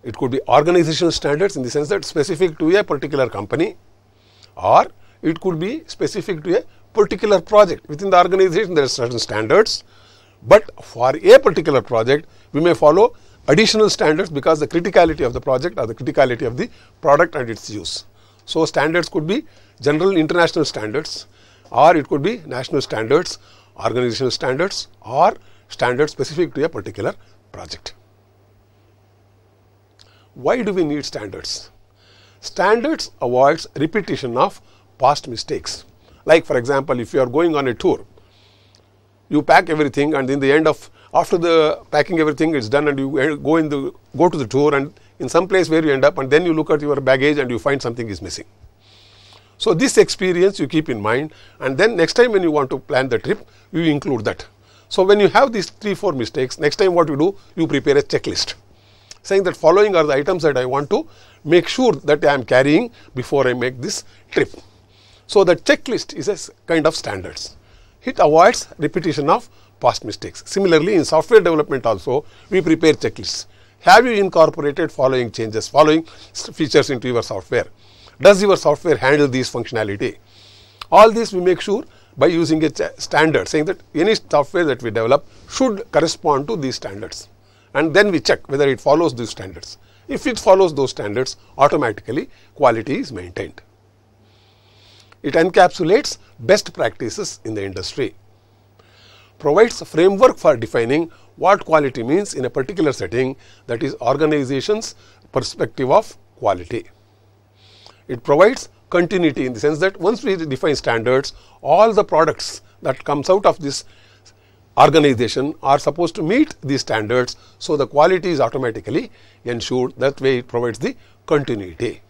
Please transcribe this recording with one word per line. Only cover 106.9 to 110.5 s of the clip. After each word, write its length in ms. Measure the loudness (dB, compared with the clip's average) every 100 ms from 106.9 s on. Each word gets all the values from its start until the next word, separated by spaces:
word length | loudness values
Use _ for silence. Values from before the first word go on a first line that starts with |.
| _ _ _ _ _ _ _ _ _ _ _ -12
It 160 | -10
provides 460 | 0 4 4 2 -12 _ _
continuity 560 | -2 0 0 -2 -2 -6
in 60 |
the 60 | -2
sense 220 | -4 0
that 180 | -2 0
once 240 | -2 -2
we 140 | -4 -4
define 400 | -4